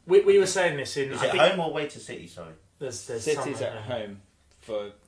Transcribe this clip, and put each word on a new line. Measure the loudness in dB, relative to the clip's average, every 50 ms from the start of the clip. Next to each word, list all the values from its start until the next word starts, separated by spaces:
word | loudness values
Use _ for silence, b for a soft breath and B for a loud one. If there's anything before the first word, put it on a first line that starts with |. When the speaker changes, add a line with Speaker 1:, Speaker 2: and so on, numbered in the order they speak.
| 0
Speaker 1:
We, | 6 6 6
we | 8 8 6
were | 6 6
saying | 4 2 2 0 0 0
this | -2 -6 -6 -4
in, | -4 -4 -4
Speaker 2:
Is | -2 -2
Speaker 1:
I | 0
Speaker 2:
it | 2
Speaker 1:
think | 4 6 6
Speaker 2:
home | 6 4 2
or | -2 -4
away | -4 -4 -6
to | -6 -10 -12
City? | -14 -14 -14 -14 -14
Sorry. | -16 -16 -16 -16 -16 -18 -20 _ _ _ -12
Speaker 1:
There's, | -10 -10 -10 -10 -10
there's | -8 -8 -6 -2
Speaker 3:
City's | -2 -2 -2 -2 -4 -4
Speaker 1:
some | -4 -6
Speaker 3:
at | -6 -6 -8
home | -8 -6 -6 -6 -6 -8 -12 -16 _ _ _ _ _ _ _ _
for | -12 -8 -6 -6 -6 -8 -14 _ _